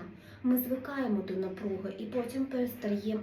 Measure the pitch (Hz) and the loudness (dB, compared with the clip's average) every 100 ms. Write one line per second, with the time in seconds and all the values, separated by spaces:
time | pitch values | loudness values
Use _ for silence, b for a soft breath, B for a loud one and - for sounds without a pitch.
0 | - B B B 254 247 - 262 - 269 | -8 B B B 4 4 4 -2 -2 0
1 | 240 202 185 185 185 - 208 190 196 - | 2 2 2 0 0 -2 -2 -2 -4 -6
2 | 214 247 233 269 269 254 240 - 208 202 | -2 -2 0 0 0 2 0 0 0 0
3 | 214 214 | 2 0